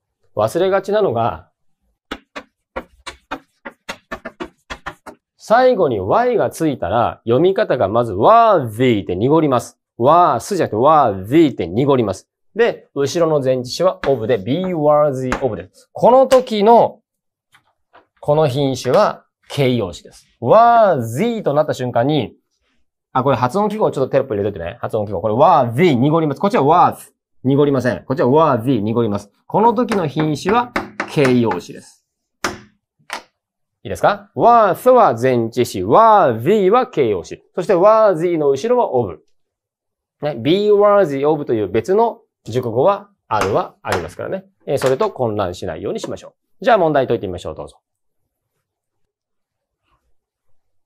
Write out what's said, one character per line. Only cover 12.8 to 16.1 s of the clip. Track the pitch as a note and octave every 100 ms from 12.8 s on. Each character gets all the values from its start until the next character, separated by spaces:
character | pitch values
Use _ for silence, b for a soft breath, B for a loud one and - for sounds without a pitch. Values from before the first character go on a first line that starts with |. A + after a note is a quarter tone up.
| _
後 | - C#3 F3 E3
ろ |
の | D3+
前 | C3 B2+
置 | B2
詞 | -
は | F3+ F3+ C#3+
of | C3 A2
で、 | A#2
be | F#2+ D#3 F#3
worthy | E3+ D3 D3 D3+ C3 B2+ B2
of | C3 G2
で。 | F#2+ b b
こ | - G3